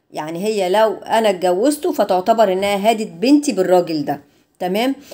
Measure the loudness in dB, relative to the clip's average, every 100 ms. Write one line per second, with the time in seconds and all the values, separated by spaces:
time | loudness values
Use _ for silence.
0 | _ -12 -10 -6 -4 -2 0 2 2 0
1 | -4 0 0 0 0 2 0 0 -2 -2
2 | 0 0 2 2 2 0 -2 0 0 0
3 | -4 -2 2 2 2 0 2 2 2 -4
4 | -4 -8 -10 _ _ -10 -4 -2 -2 -4
5 | -10